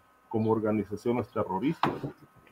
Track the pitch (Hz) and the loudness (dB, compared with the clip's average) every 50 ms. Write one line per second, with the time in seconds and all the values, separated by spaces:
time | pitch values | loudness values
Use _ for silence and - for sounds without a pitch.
0 | _ _ _ _ _ - - 110 110 110 110 110 107 107 107 107 98 - 104 98 | _ _ _ _ _ -4 -2 0 2 2 2 2 2 2 2 0 0 -2 -4 -4
1 | - 120 120 123 107 - - 113 101 - 90 95 110 147 165 - - - - - | 0 0 0 0 0 -2 -4 -4 -2 -2 -2 0 0 0 0 0 0 0 0 -2
2 | - - - - - - _ - - - | -6 -8 -10 -12 -20 -20 _ -20 -20 -12